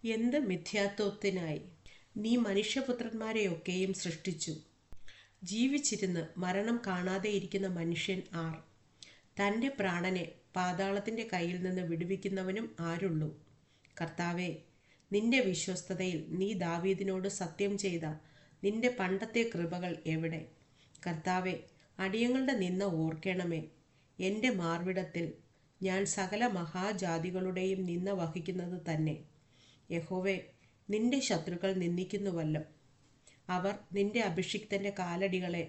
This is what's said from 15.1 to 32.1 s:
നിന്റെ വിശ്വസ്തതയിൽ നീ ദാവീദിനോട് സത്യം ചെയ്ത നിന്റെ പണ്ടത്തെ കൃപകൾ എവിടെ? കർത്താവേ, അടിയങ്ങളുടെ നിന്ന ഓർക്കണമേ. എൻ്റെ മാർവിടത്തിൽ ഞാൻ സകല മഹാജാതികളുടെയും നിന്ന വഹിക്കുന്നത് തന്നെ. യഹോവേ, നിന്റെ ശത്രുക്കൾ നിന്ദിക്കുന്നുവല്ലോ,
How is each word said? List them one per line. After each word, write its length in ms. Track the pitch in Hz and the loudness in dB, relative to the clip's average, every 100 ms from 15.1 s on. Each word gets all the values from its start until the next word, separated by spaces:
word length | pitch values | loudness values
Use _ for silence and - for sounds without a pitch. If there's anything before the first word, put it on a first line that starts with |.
നിന്റെ 280 | 202 226 262 | 2 4 4
വിശ്വസ്തതയിൽ 760 | 196 170 - 180 - 180 185 160 156 | 4 2 0 -4 -4 -2 0 -2 -2
നീ 160 | 165 196 202 | 0 0 0
ദാവീദിനോട് 680 | 175 170 185 190 190 190 196 | 0 0 2 2 0 0 -2
സത്യം 420 | 196 170 - 202 202 | -4 -6 0 0 2
ചെയ്ത 280 | 196 170 160 156 - - - - | 0 0 -2 -6 -12 -20 -20 -2
നിന്റെ 280 | 196 220 247 | 0 4 2
പണ്ടത്തെ 500 | 247 185 190 226 233 | 2 0 0 2 2
കൃപകൾ 480 | 226 175 165 175 180 160 160 | 2 0 -2 -2 -4 -4 0
എവിടെ? 340 | 160 165 160 160 - - - - - | 0 0 -4 -10 -18 -20 -20 -20 -8
കർത്താവേ, 520 | - 165 185 185 185 - - - - - | -6 -4 0 0 0 -4 -8 -20 -20 -4
അടിയങ്ങളുടെ 560 | 190 220 240 254 262 240 | -2 2 4 4 4 2
നിന്ന 260 | 180 180 202 165 | 2 2 2 2
ഓർക്കണമേ. 640 | 160 160 190 185 175 165 156 - _ _ _ - | 0 0 -2 0 0 -2 -4 -14 _ _ _ -4
എൻ്റെ 320 | 185 214 254 | 0 2 2
മാർവിടത്തിൽ 720 | 196 170 170 180 185 170 - 160 - - _ _ _ | 2 0 0 0 -2 -2 -2 -4 -6 -18 _ _ _
ഞാൻ 200 | 190 185 196 | 0 0 0
സകല 360 | - 180 208 240 | 0 -2 2 2
മഹാജാതികളുടെയും 1300 | 190 165 180 196 196 180 165 175 185 185 180 185 190 185 | 0 -2 -2 -2 0 0 0 0 -2 -2 0 0 0 0
നിന്ന 240 | 175 190 | 0 0
വഹിക്കുന്നത് 680 | 196 160 175 160 180 175 180 | 0 -2 -4 -4 -4 -4 -6
തന്നെ. 340 | 170 156 156 - - - _ - - - _ | -2 0 2 0 -8 -20 _ -20 -20 -20 _
യഹോവേ, 460 | 170 160 185 190 190 - - - _ - | -4 -2 -2 0 -2 -4 -20 -20 _ -4
നിന്റെ 300 | 208 240 269 | 2 4 4
ശത്രുക്കൾ 500 | 262 170 - 175 190 | 2 0 0 -2 0
നിന്ദിക്കുന്നുവല്ലോ, 880 | 190 175 175 185 | 2 2 0 0